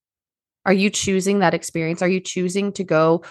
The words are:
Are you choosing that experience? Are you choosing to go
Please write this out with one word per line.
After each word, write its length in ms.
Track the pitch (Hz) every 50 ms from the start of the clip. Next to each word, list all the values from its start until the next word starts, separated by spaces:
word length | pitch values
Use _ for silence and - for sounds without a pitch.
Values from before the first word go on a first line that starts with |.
| _ _ _ _ _ _ _ _ _ _ _ _ -
Are 80 | 196 185
you 160 | 190 196 214
choosing 500 | - - - 202 190 190 180 196 202 202
that 140 | 190 165 165
experience? 480 | 165 - - - 170 160 160 165 170
Are 80 | 185 180
you 100 | 190 185
choosing 540 | 185 - - 185 180 185 180 196 196 202 196
to 100 | - 190
go 400 | 185 160 156 160 160 165 175 - -